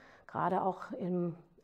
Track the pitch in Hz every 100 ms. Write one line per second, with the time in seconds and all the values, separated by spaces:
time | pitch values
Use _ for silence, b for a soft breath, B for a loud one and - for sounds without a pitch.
0 | B B B - 170 180 196 180 - -
1 | 180 180 175 165 - -